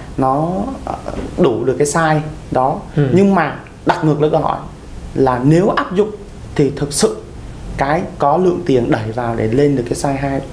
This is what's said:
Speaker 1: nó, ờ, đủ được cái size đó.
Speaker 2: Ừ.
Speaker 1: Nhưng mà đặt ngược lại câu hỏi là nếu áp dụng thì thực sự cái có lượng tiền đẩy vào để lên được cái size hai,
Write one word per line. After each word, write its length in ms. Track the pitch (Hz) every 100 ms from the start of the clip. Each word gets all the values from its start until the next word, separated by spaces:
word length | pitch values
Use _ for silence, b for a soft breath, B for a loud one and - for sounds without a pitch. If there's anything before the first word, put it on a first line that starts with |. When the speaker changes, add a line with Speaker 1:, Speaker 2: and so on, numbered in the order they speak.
| B -
Speaker 1:
nó, 320 | 127 139 165 190 269 269
ờ, 100 | - - - - - -
đủ 260 | 175 110
được 120 | 131 127
cái 80 | 147
size 340 | 170 160 151 156 - -
đó. 300 | 127 135 196 - 160
Speaker 2:
Ừ. 120 | 135
Speaker 1:
Nhưng 220 | 175 196
mà 220 | 190 147 127 - - -
đặt 180 | -
ngược 160 | 156 147
lại 80 | 151
câu 80 | 156
hỏi 180 | - - - - - - -
là 260 | 135 135 123
nếu 240 | 135 165 208
áp 260 | - 285
dụng 160 | 185 208 - - - -
thì 160 | - 135 -
thực 160 | 143
sự 240 | - 220 - - - - - - -
cái 260 | 139 165 196 -
có 180 | 143 165
lượng 240 | 185 180 -
tiền 240 | 127 117
đẩy 220 | 123 110
vào 200 | 113 117 113
để 100 | 110
lên 300 | 131 143 135
được 80 | 117
cái 60 |
size 220 | 135 147 135
hai, 200 | 139 135 -